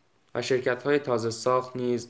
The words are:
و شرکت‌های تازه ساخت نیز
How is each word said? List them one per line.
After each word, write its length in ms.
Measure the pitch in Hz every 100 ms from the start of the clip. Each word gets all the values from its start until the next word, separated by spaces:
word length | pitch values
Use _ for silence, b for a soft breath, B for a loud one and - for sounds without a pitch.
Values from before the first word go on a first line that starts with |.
| _ _ _
و 80 | 117
شرکت‌های 560 | 120 127 127 123 143 147
تازه 320 | 143 120 113
ساخت 460 | 113 127 127 123 127
نیز 320 | 123 120 120